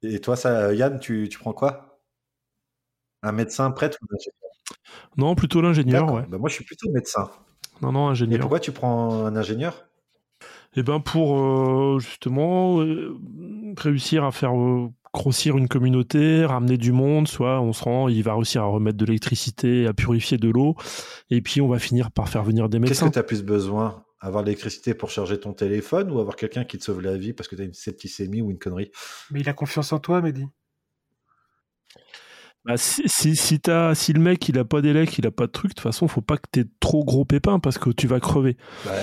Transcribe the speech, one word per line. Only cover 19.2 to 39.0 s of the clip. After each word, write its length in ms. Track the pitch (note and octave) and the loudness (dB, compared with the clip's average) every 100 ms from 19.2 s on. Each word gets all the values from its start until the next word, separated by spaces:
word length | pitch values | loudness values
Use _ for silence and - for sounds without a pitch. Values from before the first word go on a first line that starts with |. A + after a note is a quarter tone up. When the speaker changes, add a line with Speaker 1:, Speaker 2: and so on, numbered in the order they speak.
| - A#2 - - B2+ B2 A#2 | 0 -4 -4 -2 0 2 2
Speaker 2:
à 60 | |
purifier 440 | G#2 A#2+ A#2 - B2 | 0 2 0 2 2
de 100 | A2+ | 4
l'eau, 260 | A2+ C#3+ D#3+ - - - - _ | 4 2 0 -6 -12 -14 -18 _
et 100 | A#2+ | -2
puis 200 | - C#3 | 0 0
on 60 | C#3 | 2
va 120 | B2 | 2
finir 320 | - A#2+ A#2 | 0 0 0
par 180 | - G#2 | -2 -2
faire 140 | A2+ | -2
venir 260 | G#2 A2+ A2 | 2 2 2
des 80 | A2+ | 2
Speaker 1:
Qu'est-ce 120 | A#2+ | 2
Speaker 2:
médecins. 200 | C3+ D#3 | 4 2
Speaker 1:
que 60 | D3 | 2
t'as 80 | |
plus 180 | A2+ G#2+ | -2 -4
besoin ? 640 | G2 G#2 F#2+ G#2 A2 G#2 _ _ | 0 0 0 -2 -4 -6 _ _
Avoir 220 | G2 G2 | -6 -4
de 60 | G#2 | -2
l'électricité 440 | G#2 A2+ - - | -4 -6 -8 -6
pour 160 | A2 G2 | -4 -4
charger 300 | - F#2 G2+ | -6 -4 -4
ton 140 | G#2 | -6
téléphone 580 | G2 G2+ G#2 G#2 E3 G3 | -4 -2 -2 -2 -2 -2
ou 80 | C#3 | -2
avoir 160 | G#2 - | -4 -4
quelqu'un 280 | A2 - | -8 -6
qui 140 | B2 F#2+ | -8 -10
te 60 | |
sauve 180 | - F#2+ | -8 -6
la 160 | F#2+ F#2+ | -4 -4
vie 160 | G2 | -6
parce 140 | B2 A2 | -10 -12
que 60 | F#2 | -12
t'as 80 | |
une 100 | G2 | -12
septicémie 680 | F2+ - - - - F#2+ G#2 | -12 -14 -12 -14 -10 -6 -4
ou 100 | A2 | -4
une 80 | F#2 | -6
connerie ? 320 | - F2+ G2+ - - - - | -8 -8 -10 -12 -18 -18 -10
Speaker 3:
Mais 80 | C#3+ | -6
il 100 | C#3+ | -4
a 40 | |
confiance 380 | C#3+ C#3+ - C#3+ | -4 -4 -4 -2
en 40 | D#3 | -4
toi, 220 | C#3+ F3 | 0 0
Mehdi. 240 | E3+ C3+ C#3 _ _ _ _ _ _ _ _ _ _ _ _ _ _ - _ - - - - _ A#2 | 0 -4 -10 _ _ _ _ _ _ _ _ _ _ _ _ _ _ -20 _ -20 -20 -20 -20 _ -4
Speaker 2:
Bah, 100 | A#2+ | -2
si, 240 | - - G3+ | 0 0 0
si, 280 | - D#3 D#3 | 2 2 2
si 220 | - D3+ | 2 2
t'as, 340 | - E3 E3 D#3 | 4 4 4 2
si 160 | - | 2
le 60 | D3+ | 4
mec, 280 | E3 F3+ - | 4 4 2
il 100 | C3 | 0
a 60 | A#2 | 2
pas 160 | D3+ | 2
d'élec, 360 | D3 D3 D#3+ - | 4 4 2 2
il 80 | A2+ | -2
a 60 | |
pas 160 | - A#2+ | 0 -4
de 40 | |
truc, 200 | - G3 | -2 -6
de 40 | - | -4
toute 40 | |
façon, 240 | A#2 A2+ E3+ | -6 0 0
faut 120 | - | 0
pas 160 | G#2+ D3+ | -2 -4
que 100 | - | 0
t'aies 140 | - B2 _ | -2 -2 _
trop 220 | - D3+ C#3+ | 2 2 4
gros 180 | C3 C#3+ | 2 4
pépins 320 | C#3+ F#3+ G3 | 2 4 2
parce 180 | D3+ B2+ | 0 0
que 100 | - | 0
tu 160 | A#2 B2+ | 0 2
vas 140 | B2+ | 0
crever. 380 | - D#3 C3+ B2 - - G2+ | 2 2 2 0 -8 -12 -6
Speaker 1:
Bah, 60 | G2 | -4